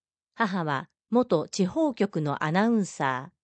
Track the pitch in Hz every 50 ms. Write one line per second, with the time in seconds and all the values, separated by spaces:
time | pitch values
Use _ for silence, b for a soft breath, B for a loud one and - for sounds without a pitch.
0 | _ _ _ _ _ _ _ - 226 180 190 185 160 151 139 131 - - _ _
1 | _ - 220 247 247 247 180 151 - - - - 185 180 - 320 320 294 226 -
2 | 196 202 - 160 151 143 139 - - 156 165 190 214 240 233 214 185 - - -
3 | 147 131 131 127 139 180 _ _